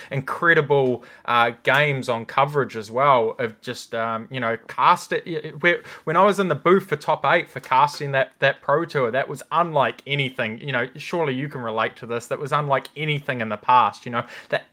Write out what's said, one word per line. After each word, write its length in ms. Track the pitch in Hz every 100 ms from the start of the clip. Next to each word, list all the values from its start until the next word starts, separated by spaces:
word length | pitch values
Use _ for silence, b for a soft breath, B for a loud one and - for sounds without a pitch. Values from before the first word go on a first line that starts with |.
| B
incredible, 960 | 139 135 - 170 160 143 143 131 120 B B -
uh, 260 | 120 120 120
games 460 | - 131 151 135 123
on 180 | 117 110
coverage 500 | - 147 147 117 110
as 140 | 104
well 460 | 113 143 131 110 -
of 200 | 120 107
just, 340 | - 120 -
um, 320 | 113 113 113 113
you 100 | 127
know, 180 | 117 113 -
cast 440 | - 143 175 -
it. 120 | 165 -
It, 280 | 160 156 151
it, 220 | 175 165 B B
when 140 | - 160
I 80 |
was 160 | 196 190
in 80 | 185
the 60 | 147
booth 320 | 170 190 185
for 80 | 151
Top 280 | - 151
Eight 240 | 139 170 147
for 120 | 135
casting 500 | - 131 143 - 143
that, 200 | 139 131 -
that 200 | 135 135
Pro 240 | - 143
Tour, 260 | 165 147 120
that 160 | 123 143
was 140 | 139 -
unlike 500 | 156 175 151 120 123 -
anything. 540 | 143 135 131 113 113
You 120 | 143
know, 160 | 131 117 156
surely 380 | - 175 156
you 140 | 127 143
can 120 | 143
relate 320 | 117 110 113 -
to 100 | 117
this. 200 | 117 -
That 140 | 131
was 120 | 143
unlike 360 | 147 147 135 - -
anything 440 | 156 147 147 127
in 80 | 110
the 80 | 104
past. 480 | - 127 107 -
You 80 | -
know, 140 | 120 120 B B
the 120 | - -